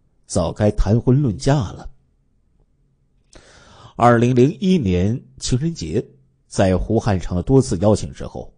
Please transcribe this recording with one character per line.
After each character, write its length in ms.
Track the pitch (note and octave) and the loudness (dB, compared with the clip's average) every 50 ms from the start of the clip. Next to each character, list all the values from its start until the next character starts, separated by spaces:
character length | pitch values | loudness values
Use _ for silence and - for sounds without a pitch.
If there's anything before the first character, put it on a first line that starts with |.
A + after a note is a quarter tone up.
| _ _ _ _ _ | _ _ _ _ _
早 260 | - - G2 E2 E2+ - | -6 -4 -4 -4 -4 -2
该 160 | - A2 G#2 - | 0 0 0 0
谈 280 | - - F#2 G#2+ A#2+ | 0 0 0 0 0
婚 220 | - B2+ B2 C#3 D3+ | 2 2 2 2 2
论 160 | B2 F2+ - | -2 -4 -4
嫁 160 | - C3+ C#3 | -2 0 0
了。 340 | D3+ G#2 D2+ - - - - - _ _ _ _ _ _ _ _ _ _ _ _ _ _ _ _ _ _ _ _ _ _ _ _ _ _ _ - - _ _ - - - - - - - - - | 0 -2 -6 -10 -14 -18 -18 -20 _ _ _ _ _ _ _ _ _ _ _ _ _ _ _ _ _ _ _ _ _ _ _ _ _ _ _ -20 -20 _ _ -20 -20 -20 -20 -20 -20 -20 -14 -4
二 240 | - A2+ A#2+ A#2+ A#2 | 2 4 4 6 6
零 160 | A#2 B2 C3 | 4 2 4
零 180 | A#2+ B2 D3 - - | 4 4 4 2 -2
一 180 | G#3 F#3 F#3 | 0 2 2
年 400 | F3 A#2 F#2+ F2+ F2 F2+ G#2 A#2+ C3 - - - - | 2 2 0 0 2 2 0 -2 -4 -8 -14 -20 -12
情 180 | - - B2+ A#2+ | -6 -4 -2 -2
人 120 | D3+ E3+ E3 | -2 -4 -6
节， 320 | - - D#2 D#2+ A2+ - - _ _ _ _ _ _ _ _ | -6 -8 -4 -4 -4 -6 -6 _ _ _ _ _ _ _ _
在 280 | - - G2+ F#2 F#2 | -2 0 0 2 2
胡 220 | F2 - - G#2+ A2+ | 0 0 -2 -2 -2
汉 220 | - A#2 G2 F2+ | 0 -2 -4 -2
成 160 | - - F2+ | -4 -4 -6
的 60 | F2+ F2 | -4 -2
多 180 | - C3+ C3+ C3 | 2 2 2 4
次 160 | - - E2 | 2 -2 0
邀 160 | G2+ G#2+ G#2 | 2 2 2
请 180 | - - C#2+ C2+ | 2 -2 -8 -12
之 140 | - - | -14 -14
后， 260 | - - B1+ A#1 - _ | -14 -12 -14 -16 -16 _